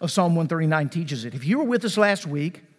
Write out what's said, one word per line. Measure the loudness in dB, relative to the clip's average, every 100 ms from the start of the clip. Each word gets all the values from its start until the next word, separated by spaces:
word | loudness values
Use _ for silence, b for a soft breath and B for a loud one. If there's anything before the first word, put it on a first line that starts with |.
of | -2
Psalm | 2 4
one | 4 2
thirty-nine | 0 2 2 0
teaches | -4 -6 -6
it. | -8
If | -6
you | -2 0
were |
with | 2 0
us | 0 2
last | 2 2 -2
week, | -4 -4 -6 -16